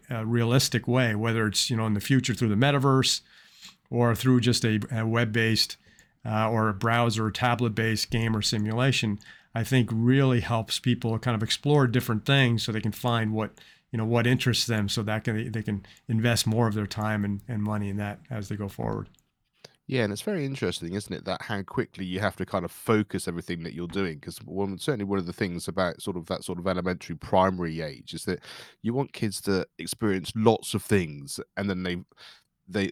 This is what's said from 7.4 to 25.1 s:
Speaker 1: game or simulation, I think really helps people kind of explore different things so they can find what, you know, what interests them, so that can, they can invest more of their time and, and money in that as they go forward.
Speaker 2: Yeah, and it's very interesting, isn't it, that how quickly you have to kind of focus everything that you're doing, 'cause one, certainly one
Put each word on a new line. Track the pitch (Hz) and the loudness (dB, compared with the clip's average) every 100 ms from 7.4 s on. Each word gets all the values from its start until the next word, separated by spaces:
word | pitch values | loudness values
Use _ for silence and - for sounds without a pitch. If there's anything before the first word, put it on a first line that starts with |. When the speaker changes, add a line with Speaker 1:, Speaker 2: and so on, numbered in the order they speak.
| 123 120 120 107 113 107 - | 0 2 0 0 0 0 -2
Speaker 1:
game | 117 113 110 | 0 0 0
or | |
simulation, | - 110 107 113 131 120 110 104 - - _ | 0 -2 -2 0 2 2 0 -2 -8 -20 _
I | 117 | -6
think | 110 131 107 | 0 2 2
really | 110 120 135 135 120 | 2 4 6 4 2
helps | 98 117 110 - | 0 -2 -2 -2
people | 127 120 117 110 | 0 0 0 -2
kind | 127 110 | -2 -2
of | |
explore | 110 - 143 147 127 | -2 -2 2 4 4
different | 120 120 110 | 2 0 -2
things | - 139 123 113 | 2 4 4 2
so | - | 0
they | 110 | -2
can | 107 | -2
find | - 127 117 110 | -2 0 0 0
what, | 110 104 - - - _ | -2 -4 -8 -20 -20 _
you | 113 | -4
know, | 110 | 2
what | 117 120 | 2 4
interests | 127 127 110 - | 4 2 0 0
them, | 110 101 | 0 -2
so | - | -2
that | 107 107 | -2 -2
can, | 120 107 113 | -2 -2 -4
they | 110 | -4
can | 110 98 - - - | -4 -6 -6 -14 -4
invest | 113 120 113 110 | 0 2 2 2
more | 110 113 | 2 2
of | |
their | 107 101 | 0 -4
time | - 107 107 | -4 -2 -2
and, | 101 101 - | -2 -4 -6
and | 110 | -4
money | 104 107 101 | -2 -2 -4
in | 101 | -4
that | 104 - - | -6 -8 -10
as | 113 101 | -8 -6
they | 104 | -6
go | 101 | -6
forward. | - 113 104 101 _ _ _ _ _ - _ - | -6 -4 -4 -8 _ _ _ _ _ -20 _ -4
Speaker 2:
Yeah, | 127 | 0
and | 104 | 0
it's | 101 | -2
very | - 190 139 | -4 -4 -4
interesting, | 135 92 - 85 | -2 -2 -2 -6
isn't | 98 - | -6 -6
it, | 92 - | -8 -6
that | 90 | -6
how | - 101 | -4 -6
quickly | 92 - - - 92 | -4 -4 -6 -6 -6
you | 92 | -2
have | 101 - | -2 -2
to | 92 | -4
kind | 98 | -4
of | 87 | -4
focus | - - 107 104 92 - | -6 2 2 2 -4 -6
everything | 85 - 85 | -6 -6 -8
that | 82 | -8
you're | 78 85 | -8 -6
doing, | 98 92 73 | -4 -4 -4
'cause | 87 - | -12 -14
one, | - 92 98 92 | -10 -6 -4 -4
certainly | - 120 | -4 -2
one | 101 | -2